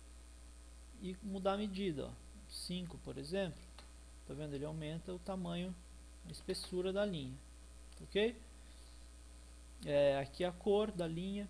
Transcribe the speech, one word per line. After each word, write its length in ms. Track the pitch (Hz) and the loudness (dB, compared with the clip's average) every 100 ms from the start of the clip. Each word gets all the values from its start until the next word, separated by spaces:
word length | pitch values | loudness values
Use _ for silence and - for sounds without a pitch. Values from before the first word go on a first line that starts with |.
| - - - - - - - - - - | -16 -16 -16 -16 -14 -14 -16 -16 -14 -6
e 140 | 185 185 | -6 -4
mudar 320 | 208 190 190 | -4 2 4
a 40 | 202 | 4
medida, 500 | 214 185 196 139 123 | 2 2 2 2 -2
ó. 40 | 120 - - - | -6 -12 -14 -10
Cinco, 500 | - - 180 170 135 | -8 -4 -2 -4 -6
por 180 | 135 131 | -8 -6
exemplo, 440 | 147 196 180 - - - - - - - - | 0 2 2 -2 -10 -14 -14 -14 -16 -14 -8
tá 80 | |
vendo? 200 | 139 151 | -6 -2
Ele 100 | 139 | -2
aumenta 500 | 147 160 151 165 185 | -2 -2 -4 -4 -4
o 60 | 180 | -6
tamanho, 560 | 185 190 175 175 185 180 - - - - 175 | -4 -2 0 0 -2 -4 -10 -16 -14 -14 -10
a 60 | |
espessura 600 | 151 - 185 - 180 185 | -6 -2 -2 0 2 4
da 120 | 190 208 | 4 4
linha, 300 | 165 131 139 - - - - - - | 2 -2 -6 -12 -16 -16 -16 -14 -14
ok? 360 | - 196 226 233 - - - - - - - - - - - - - - 151 | 0 4 4 2 -10 -16 -14 -14 -14 -14 -14 -14 -14 -14 -14 -14 -14 -6 4
É, 320 | 143 143 139 | 8 10 8
aqui 260 | 135 - 180 | 4 2 0
a 60 | |
cor 400 | 175 214 202 214 | 4 8 8 8
da 140 | 180 165 | 4 2
linha, 440 | 165 190 202 202 | 2 0 0 -2